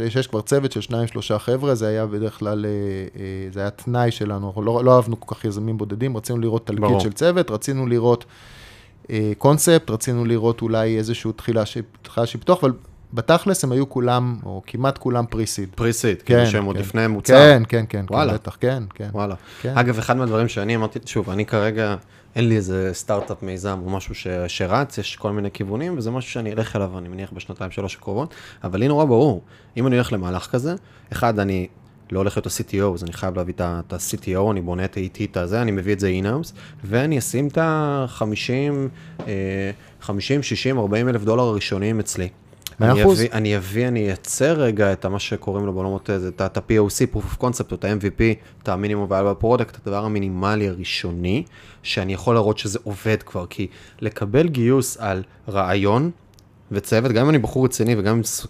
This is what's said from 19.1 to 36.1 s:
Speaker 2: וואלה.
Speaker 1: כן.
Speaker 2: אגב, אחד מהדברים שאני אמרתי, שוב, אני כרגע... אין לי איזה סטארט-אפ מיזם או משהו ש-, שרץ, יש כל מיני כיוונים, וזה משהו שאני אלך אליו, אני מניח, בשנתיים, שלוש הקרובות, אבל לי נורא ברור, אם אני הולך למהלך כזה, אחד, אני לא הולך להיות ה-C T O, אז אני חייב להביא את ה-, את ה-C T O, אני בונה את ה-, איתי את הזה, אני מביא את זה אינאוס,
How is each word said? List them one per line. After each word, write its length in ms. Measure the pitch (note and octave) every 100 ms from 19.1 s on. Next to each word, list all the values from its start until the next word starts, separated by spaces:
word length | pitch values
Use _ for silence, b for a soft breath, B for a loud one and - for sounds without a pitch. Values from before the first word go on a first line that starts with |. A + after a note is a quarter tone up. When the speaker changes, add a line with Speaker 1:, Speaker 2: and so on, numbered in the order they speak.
Speaker 2:
וואלה. 220 | G#2 G2+ F#2 B B
Speaker 1:
כן. 120 | B2 C3
Speaker 2:
אגב, 200 | B2 A2+
אחד 200 | A2+ B2+
מהדברים 300 | B2+ A2 A2+
שאני 280 | - G2+ A#2
אמרתי, 240 | A2 A#2+ -
שוב, 240 | A#2+ F2+
אני 160 | F#2+ G#2
כרגע... 500 | A2 G#2 A2 G#2+ G2 b b b A#2+
אין 140 | A#2
לי 60 | A2
איזה 340 | F#2 F#2+ F#2+
סטארט-אפ 500 | F2+ - G#2 - G2+
מיזם 360 | F#2+ F#2 G2 F#2+ F2+
או 40 |
משהו 260 | F#2+ - -
ש-, 120 | F#2+ F2+ F2+
שרץ, 500 | - F#2 A2 C#3 -
יש 180 | G2+ -
כל 160 | G#2+
מיני 200 | G#2 G2+
כיוונים, 440 | - G2 G#2+ E3+ E3+
וזה 140 | A2+
משהו 200 | B2+ B2
שאני 220 | B2 A2
אלך 220 | G#2+ A2 A2
אליו, 220 | G2 F#2
אני 100 | F2
מניח, 220 | F#2 G2
בשנתיים, 380 | - - G2 F#2+
שלוש 240 | F#2 G2 -
הקרובות, 380 | - G2+ D#3 B B B
אבל 160 | - G2
לי 80 | C3
נורא 180 | D3 D#3
ברור, 360 | A2+ D3 F#2+ - b b -
אם 100 | C3
אני 80 | B2
הולך 180 | A#2+
למהלך 340 | A2 F2+ F2+ -
כזה, 240 | B2 C#3 F3 b b b
אחד, 260 | - A#2 G#2+
אני 280 | G2 F#2+ F2+ - - - -
לא 80 | F#2
הולך 180 | G2 G#2+
להיות 100 | G2
ה-C 240 | - A2
T 20 |
O, 200 | G2 G2+
אז 100 | F2
אני 100 | E2+
חייב 220 | E2+ F#2+ F2+
להביא 160 | F2+
את 80 | F2+
ה-, 200 | F2 E2+ -
את 60 |
ה-C 260 | F2 - G2+
T 40 | -
O, 260 | F#2 G#2
אני 100 | G2+
בונה 240 | F2 F2+ F#2
את 120 | -
ה-, 20 |
איתי 260 | F#2 - G#2
את 120 | F#2+
הזה, 240 | F2 G#2+
אני 100 | A#2+
מביא 220 | G2 F#2
את 60 | G#2
זה 80 |
אינאוס, 460 | G2